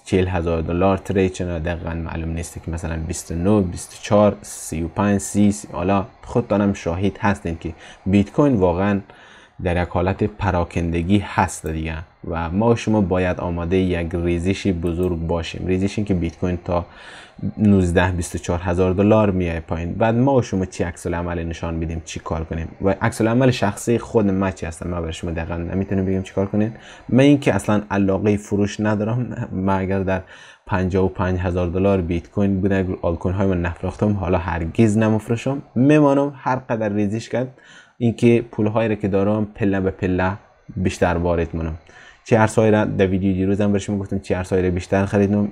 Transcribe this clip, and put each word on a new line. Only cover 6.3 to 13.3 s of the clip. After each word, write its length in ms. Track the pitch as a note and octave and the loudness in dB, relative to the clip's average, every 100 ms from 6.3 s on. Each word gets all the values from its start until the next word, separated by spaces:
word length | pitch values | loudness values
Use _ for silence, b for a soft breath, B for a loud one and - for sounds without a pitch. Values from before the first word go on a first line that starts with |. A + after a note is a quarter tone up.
| B2 - G2+ G2+ | -4 0 2 2
شاهد 460 | G2 - E2+ G2 - | 0 -4 -2 -2 0
هستین 400 | G2+ G2 - E2 | -2 -2 -4 -6
که 120 | E2 D#2+ B B - | -8 -12 B B 0
بیت 260 | G2+ G2+ | 2 2
کوین 220 | - D3 | 2 2
واقعاً 460 | A#2+ F2+ E2+ G2+ G2+ - B B B B - | 4 4 4 2 0 -4 B B B B -8
در 200 | F2+ F2 | -2 -2
یک 60 | F2 | 0
حالت 360 | F#2 F2 F#2+ | 0 0 0
پراکندگی 920 | G#2 - G2+ F2 E2+ - E2+ E2+ E2+ G2+ | -4 -2 -2 0 -2 -2 -2 -2 2 0
هست 480 | - - F#2 - E2+ | 2 -2 -2 -4 -8
دیگه 300 | D#2+ D#2+ D#2+ D#2 _ D2+ | -6 -6 -10 -14 _ -8
و 200 | E2 E2 | -6 -4
ما 200 | F2+ A2+ | 0 2
و 60 | A#2 | 2
شما 240 | - G#2+ | 2 0
باید 400 | F#2 F2+ F2+ | 2 0 0